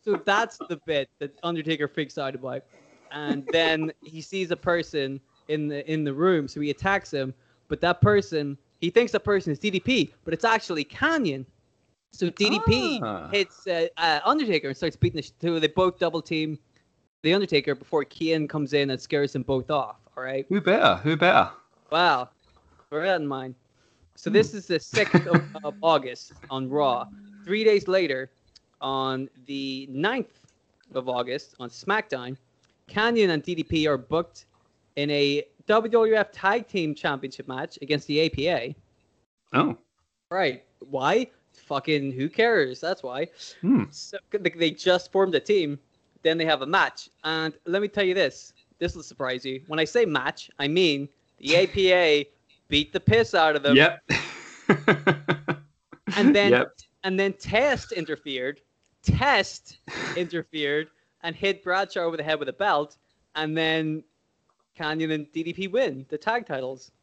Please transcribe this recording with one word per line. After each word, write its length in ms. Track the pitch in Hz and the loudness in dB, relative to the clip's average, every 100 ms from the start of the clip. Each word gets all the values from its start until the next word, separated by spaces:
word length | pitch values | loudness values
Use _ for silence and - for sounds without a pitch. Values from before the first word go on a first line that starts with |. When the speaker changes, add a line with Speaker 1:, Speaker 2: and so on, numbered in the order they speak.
| - | -2
Speaker 1:
So 100 | 196 - | -2 2
that's 320 | 202 226 - - | 2 0 -6 -10
the 100 | 165 - | -10 -2
bit 240 | 147 135 _ | -2 -2 _
that 160 | 139 - | -12 -8
Undertaker 440 | 170 170 151 160 147 | -6 -4 -4 -2 -4
freaks 300 | - 147 - | -4 -6 -6
out 160 | 135 135 | -6 -6
about. 280 | 131 127 _ _ _ _ - | -8 -10 _ _ _ _ -16
And 360 | 143 151 143 131 | -10 -4 -4 -2
then 400 | 165 165 160 160 - | 0 2 0 -2 -8
he 180 | - 160 | -16 -16
sees 300 | - 196 175 | -10 -6 -4
a 40 | 170 | -4
person 640 | - 170 156 156 135 135 _ _ - | 0 -2 -2 -4 -4 -6 _ _ -6
in 200 | 151 151 | -4 -4
the, 240 | 143 143 | -6 -4
in 120 | 156 | -4
the 100 | 147 | -4
room. 340 | 139 185 175 139 | 0 2 2 -2
So 140 | 147 | -6
he 80 | 147 | -6
attacks 420 | 139 190 196 - | -2 0 -2 -2
him. 220 | 147 131 - _ _ _ | -6 -6 -8 _ _ _
But 140 | 151 | -2
that 180 | 160 - | 0 4
person, 560 | 208 208 202 160 143 139 _ _ | 4 4 2 -4 -4 -8 _ _
he 120 | 170 | 2
thinks 200 | 226 240 | 2 4
that 80 | 202 | 0
person 280 | - 202 175 | 2 0 0
is 60 | 143 | -2
D 140 | 208 | -2
D 80 | 190 | -2
P, 340 | - 254 151 _ | 0 0 0 _
but 120 | - 160 | -8 -2
it's 100 | 220 | 2
actually 380 | 226 - 165 139 | 2 0 -6 -6
Kanyon. 600 | - 285 330 202 135 131 _ _ _ _ _ _ | -2 0 0 -2 -4 -10 _ _ _ _ _ _
So 160 | - 175 | -6 -6
D 200 | - 202 | 0 0
D 100 | - 440 | 2 2
P 320 | 480 339 262 | 2 2 -2
Speaker 2:
Ah. 280 | 208 185 78 | -4 -6 -4
Speaker 1:
hits, 360 | 202 190 - 190 | -2 -2 -6 -4
uh, 200 | 170 170 - | -2 -2 0
uh, 240 | 165 151 185 | 0 2 2
Undertaker 420 | 302 247 165 143 | 0 2 0 -2
and 80 | 135 | -4
starts 220 | 170 - | -6 0
beating 180 | 117 - | 0 0
the 60 | |
sh-, 100 | - _ | -10 _
so 180 | 170 165 | -2 0
they 60 | 156 | 0
both 300 | 170 185 180 | 2 2 2
double 240 | 180 165 | -4 -4
team 380 | - 160 156 151 _ _ _ _ _ _ | -4 -4 -4 -8 _ _ _ _ _ _
the 120 | 151 | 0
Undertaker 400 | 190 196 151 139 | 0 2 0 0
before 300 | 131 - 156 | -6 -2 -4
Kane 460 | 139 - 160 160 147 | -4 -6 -2 0 0
comes 240 | 156 139 | -4 -2
in 160 | 143 139 | 0 0
and 100 | 131 | -4
scares 320 | - 147 143 | -2 -2 0
them 120 | 139 | -2
both 280 | 123 135 123 | -2 -2 0
off, 240 | 151 113 - _ - | -4 -4 -10 _ -12
all 60 | |
right? 220 | 127 135 135 | -6 -6 -2
Speaker 2:
Who 100 | 202 | 0
better? 360 | 175 214 131 90 | 2 4 4 2
Who 120 | 127 160 | 0 2
better? 360 | 175 - 90 - _ _ _ | 6 6 4 -4 _ _ _
Speaker 1:
Wow. 380 | 156 175 135 123 _ _ _ _ _ _ | 2 2 2 -2 _ _ _ _ _ _
Bear 160 | 147 180 | -4 -2
that 160 | 180 | -2
in 60 | 147 | -2
mind. 280 | 135 131 127 _ _ _ _ _ _ | -6 -10 -14 _ _ _ _ _ _
So 140 | - | 0
Speaker 2:
Hmm. 40 | |
Speaker 1:
this 200 | 110 220 | 2 2
is 120 | 104 - | -4 -4
the 120 | 180 | -4
sixth 460 | - - 202 170 151 | -2 -2 4 4 4
of, 160 | 170 143 - | 2 2 -10
Speaker 2:
<laughs> 80 | |
Speaker 1:
of 120 | 151 - | -10 -2
August 520 | 160 151 131 120 - - - | 2 2 0 -12 -18 -20 -10
on 180 | 131 131 | -8 -4
Raw. 380 | 143 143 120 - - - - - | 0 2 0 -6 -16 -20 -20 -6
Three 180 | 214 | 2
days 240 | 220 208 165 | 4 4 2
later, 420 | 190 170 131 131 _ _ - _ _ | 0 0 -2 -6 _ _ -20 _ _
on 480 | 135 135 135 131 135 _ 127 | -4 -2 -2 -4 -6 _ -12
the 420 | 139 135 131 135 | -8 -8 -8 -10
ninth 500 | 131 190 254 - _ _ _ _ _ _ | -2 -2 -2 -6 _ _ _ _ _ _
of 140 | 131 127 | -6 -4
August 480 | 123 123 131 - _ | -4 -4 -6 -10 _
on 80 | 120 | -16
SmackDown, 640 | - - 214 214 131 123 131 _ _ _ _ _ | -14 -4 -4 -4 -8 -8 -14 _ _ _ _ _
Kanyon 400 | - 226 233 196 | 0 2 4 4
and 120 | 160 | 2
D 140 | 143 170 | -2 -6
D 80 | |
P 240 | - 160 151 | -2 0 2
are 100 | 139 | 0
booked 500 | 123 160 170 - _ _ _ _ _ - | 0 -4 -4 -12 _ _ _ _ _ -6
in 120 | 143 | -2
a 340 | 147 143 143 - _ - | 2 2 0 -4 _ 2
W 220 | 220 226 | 2 4
W 260 | 226 220 220 | 4 4 4
F 160 | 202 | 2
Tag 340 | - 190 226 - | -2 0 0 -2
Team 260 | 202 160 | -4 -2
Championship 540 | 147 170 139 135 - 135 | -2 -4 -4 -8 -12 -12
match 320 | 131 160 - | -10 -10 -12
against 240 | 139 147 - | -4 -4 0
the 120 | 147 | 0
A 100 | 160 | 0
P 200 | - 151 | 0 0
A. 260 | 156 120 - _ _ _ _ _ _ _ | 0 -4 -12 _ _ _ _ _ _ _
Speaker 2:
Oh. 240 | 127 - 117 _ _ _ _ _ | 0 0 -2 _ _ _ _ _
Speaker 1:
Right. 340 | 185 165 127 _ _ 131 | 0 0 -2 _ _ -8
Why? 380 | 135 135 208 254 _ _ | -2 2 2 0 _ _
Fucking 580 | _ _ 139 147 151 139 | _ _ -6 0 0 0
who 140 | 131 147 | -4 -4
cares? 540 | - 226 220 135 127 | 2 2 4 0 -2
That's 220 | 160 190 | -6 -6
why. 240 | 131 127 170 - - - | -8 -8 -8 -10 -20 -6
Speaker 2:
Hmm. 220 | 175 254 104 | 2 2 2
Speaker 1:
So, 260 | - - 196 _ | -8 -14 -14 _
they, 180 | 208 175 | -2 -2
they 220 | 165 165 | 0 -2
just 400 | 165 185 180 - | 0 2 2 2
formed 240 | 190 190 156 | 0 2 2
a 40 | |
team. 400 | - 208 156 143 _ _ _ _ | 2 0 0 -6 _ _ _ _
Then 140 | 160 165 | 0 0
they 80 | 160 | 0
have 160 | 147 | 0
a 40 | 135 | 2
match. 440 | 190 143 - - _ | 2 2 -2 -20 _
And 300 | 156 160 160 151 - | -4 -2 -4 -6 -4
let 160 | 185 | -2
me 60 | 202 | -2
tell 160 | 202 | 0
you 100 | 190 | 0
this. 400 | 185 147 - - _ _ _ | 2 0 -2 -20 _ _ _
This 160 | 170 170 | -6 -6
will 80 | |
surprise 420 | 151 123 131 127 135 | -16 -8 -6 -6 -6
you. 160 | 131 151 | -10 -6
When 120 | 156 | -2
I 60 | 160 | 0
say 200 | 240 214 | 2 2
match, 460 | 147 131 - - - | 0 -2 -6 -16 -6
I 80 | 143 | -2
mean 400 | 165 180 139 143 _ _ _ | 2 2 0 -6 _ _ _
the 180 | 135 165 | 2 4
A 120 | 190 | 4
P 260 | 202 185 | 2 4
A 340 | 180 170 147 143 _ _ _ _ | 6 6 4 0 _ _ _ _
beat 240 | 143 147 | -2 0
the 80 | 185 | -2
piss 340 | - 226 226 | 2 4 4
out 220 | 185 156 151 | 4 4 4
of 80 | |
them. 120 | 139 131 | 4 6
Speaker 2:
Yep. 240 | 156 - - - - - - - - | 6 4 -4 -4 -4 -14 -18 -16 0
<laughs> 920 | - - 190 - - - - - 160 - _ _ - - 196 | 2 4 2 2 0 -2 -4 -4 -8 -10 _ _ -14 -6 4
Speaker 1:
And 180 | 240 240 | 6 6
then, 160 | 202 | 6
Speaker 2:
Yep. 200 | - - - - _ | 4 2 -6 -20 _
Speaker 1:
and 160 | 190 190 | -4 0
then 140 | 196 | -2
Test 580 | 190 - 214 285 254 - | -2 -2 0 2 0 -6
interfered. 680 | 190 156 151 147 131 127 147 _ _ _ _ | -8 -6 -8 -8 -6 -6 -8 _ _ _ _
Test 760 | - 147 269 240 190 - - - - - 151 156 | -2 2 4 2 0 -6 -20 -20 -14 -10 -8 -6
interfered 760 | 175 165 160 156 143 147 156 _ _ _ | -4 -6 -8 -6 -2 -2 -4 _ _ _
and 120 | 170 165 | -10 -4
hit 280 | 196 196 | -4 -4
Bradshaw 380 | 180 185 196 202 | -2 -2 -2 -2
over 160 | 170 165 | -2 -2
the 60 | |
head 140 | 151 156 | -2 -2
with 100 | 139 | -2
a 40 | |
belt. 440 | 127 202 151 147 _ _ _ _ 156 | -2 2 2 0 _ _ _ _ -6
And 220 | 156 160 | -4 0
then 460 | 160 160 156 156 - _ _ _ _ _ _ _ | 0 0 -2 -6 -10 _ _ _ _ _ _ _
Kanyon 340 | 156 156 160 | -6 -2 -2
and 200 | 156 147 | -2 -4
D 120 | 160 | -8
D 100 | 165 | -8
P 140 | 170 196 | -6 -4
win 380 | 214 247 135 131 | -2 -2 -4 -10
the 80 | 151 | -6
tag 280 | - 233 233 | -4 -4 -4
titles. 460 | 139 131 131 - _ | -8 -8 -10 -18 _